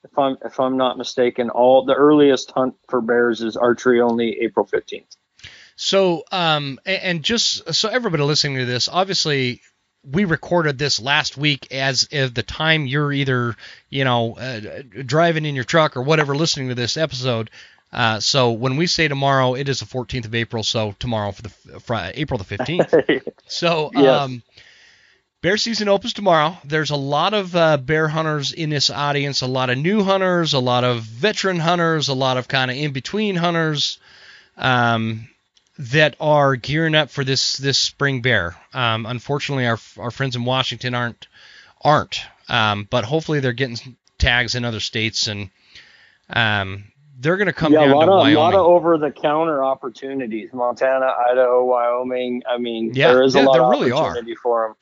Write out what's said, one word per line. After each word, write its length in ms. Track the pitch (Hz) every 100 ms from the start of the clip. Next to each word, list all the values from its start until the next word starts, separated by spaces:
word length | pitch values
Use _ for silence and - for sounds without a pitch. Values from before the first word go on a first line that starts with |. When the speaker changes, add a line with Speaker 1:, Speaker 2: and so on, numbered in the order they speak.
Speaker 1:
if 140 | - -
I'm, 160 | 135 131
if 160 | 113 -
I'm 160 | 131 131
not 220 | 127 123
mistaken, 520 | 120 - 123 123 117
all 360 | - 123 131 127
the 80 |
earliest 580 | 127 147 151 143 127 -
hunt 240 | - 127 - _
for 100 | 127
bears 420 | 113 120 120 113
is 140 | 113 -
archery 460 | 120 120 127 117
only 380 | 120 117 117 -
April 240 | 113 - 101
fifteenth. 500 | 110 - 95 _ - _ _ - - - -
Speaker 2:
So, 460 | - 196 190 165 -
um, 480 | 190 165 151 139 131 -
a-, 200 | 190 190
and 180 | 170
just 500 | 143 226 - - -
so 140 | 160 220
everybody 360 | 247 233 160
listening 340 | 143 151 147 131
to 80 | 123
this, 240 | 123 127
obviously 680 | 151 190 175 160 139 127 117 _ _ _ _
we 220 | 143 151 202
recorded 520 | 160 - 175 156 127
this 200 | 143 -
last 380 | 120 151 156 -
week 340 | 147 139 -
as 360 | 135 135 127 -
of 220 | 147 131
the 80 | 120
time 440 | - - 156 160 135
you're 260 | 147 147
either, 420 | 139 135 127 120 110 - - _
you 140 | 139
know, 320 | 135 120 117 -
uh, 240 | 127 117 104 82 131 101 131
driving 400 | 151 170 160 156
in 80 | 139
your 80 |
truck 320 | 120 165 156 127
or 60 |
whatever, 340 | 131 160 143 139
listening 340 | 160 147 127
to 60 | 123
this 220 | 117 156
episode. 540 | 160 127 131 117 110 - - _ _
Uh, 260 | - 117 110
so 340 | - 139 120
when 240 | 113 127 135
we 100 | 175
say 200 | - 160
tomorrow, 460 | 139 139 135 127
it 160 | 127 139
is 120 | 127
the 40 | 110
fourteenth 400 | 127 117 127 110
of 80 |
April. 300 | 117 113 117
So 320 | 104 117 107 98
tomorrow 340 | 123 113 104
for 120 | 98
the 100 | 98 _ - 76
f-, 80 |
Fri-, 280 | - 113 90 -
April 240 | 151 127
the 40 |
fifteenth. 480 | 95 101 - 160 160 160
Speaker 1:
<laughs> 480 | - 131 - _ _
Speaker 2:
So, 440 | - 170 165 151
Speaker 1:
Yes. 280 | 123 135 139
Speaker 2:
um, 180 | 135 123 _ _ - _ _ _ _ _ _ _
bear 160 | 165 214
season 320 | 233 208 202
opens 240 | 196 226
tomorrow. 440 | - 202 165 151 180
There's 260 | 139 156 143
a 40 | 143
lot 380 | 139 147 180
of, 220 | 214 185 175
uh, 220 | 160 147
bear 300 | 127 156 156
hunters 460 | 156 160 151 135
in 160 | - 156
this 200 | 147 -
audience, 520 | 123 143 143 139 135
a 60 | 127
lot 220 | 131 127
of 80 | 123
new 260 | 160 214
hunters, 500 | 196 196 185 175 160
a 60 | 143
lot 240 | 127 123
of 180 | 123 120
veteran 580 | 110 113 202 208 190 180
hunters, 480 | 160 175 165 160 147
a 60 |
lot 240 | 131 131 127
of 100 | 123
kinda 260 | 139 127 127
in-between 600 | 151 135 - 208 214 180
hunters, 640 | 175 170 160 147 - - _ - - - _ -
um, 680 | 131 123 117 117 113 110 113 _ _ _ _ -
that 360 | 123 147 151 -
are 360 | 156 151 139 127
gearing 400 | 123 151 165 156
up 140 | 147
for 140 | -
this, 340 | 131 135 - -
this 200 | 139 127
spring 420 | - - 143 131
bear. 340 | 123 110 85 - _
Um, 320 | 131 120 110 113
unfortunately, 600 | 123 - 143 - 139 120
our, 140 | 113 - -
our 140 | 113
friends 240 | - 135 123
in 100 | 120
Washington 480 | 131 127 120 123
aren't, 340 | 123 120 110 - _ - - - _
aren't. 400 | 143 147 - - - _ -
Um, 400 | 117 107 104 101
but 140 | 123
hopefully 360 | 113 156 156 151
they're 120 | 131
getting 240 | 120 131 117
some 200 | 131 117 _ _
tags 360 | 131 120 117 127
in 80 |
other 160 | 120 110
states, 480 | - 113 110 - -
and, 220 | 101 101 _ _ - - _ _ _ _
um, 560 | - 113 104 95 98 101 _ _ 131
they're 180 | 135 185
gonna 160 | 196
come 200 | - 156
Speaker 1:
Yeah, 80 | 151
a 40 | 143
Speaker 2:
down 100 | 139
Speaker 1:
lot 100 | 165
Speaker 2:
to 60 |
Speaker 1:
of, 60 | 190
Speaker 2:
Wyoming. 160 | 113 -
Speaker 1:
lot 180 | 165 190
of 60 |
over-the-counter 1000 | 170 175 160 160 151 - 156 151 165 143
opportunities. 840 | 135 131 131 - 135 135 120 110 104
Montana, 600 | 127 123 123 131 131 131 117 123
Idaho, 340 | 127 123 123 127
Wyoming. 800 | 123 120 123 127 127 123 123 123
I 80 | 120
mean, 360 | 120 113 113
Speaker 2:
Yeah, 200 | 127 131
Speaker 1:
there 100 | 127
is 120 | 135 131
Speaker 2:
yeah, 80 |
Speaker 1:
a 20 | 135
lot 80 |
Speaker 2:
there 100 | 131
Speaker 1:
of 60 | 127
Speaker 2:
really 220 | 123 160
are. 140 | 127 131
Speaker 1:
opportunity 260 | 101 117 113
for 340 | 123 117 110
'em. 60 | 110